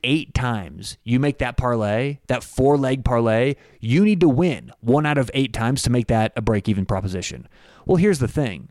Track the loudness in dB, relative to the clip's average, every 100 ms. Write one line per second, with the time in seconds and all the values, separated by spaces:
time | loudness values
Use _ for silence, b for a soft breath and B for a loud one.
0 | -2 -2 -2 -4 -2 -4 -8 -14 -16 -10
1 | -2 0 0 -2 -4 -2 0 0 0 0
2 | -2 -6 -6 -6 -4 0 2 4 2 0
3 | 0 2 2 2 0 -4 b b 0 4
4 | 4 4 4 4 0 -2 -10 -6 0 2
5 | 2 0 0 -2 -2 -2 -2 -2 0 0
6 | 2 0 0 -2 -2 0 0 -2 -2 -2
7 | -4 -6 -8 -12 -16 b b b 0 2
8 | 4 2 0 -2 -4 -6 -14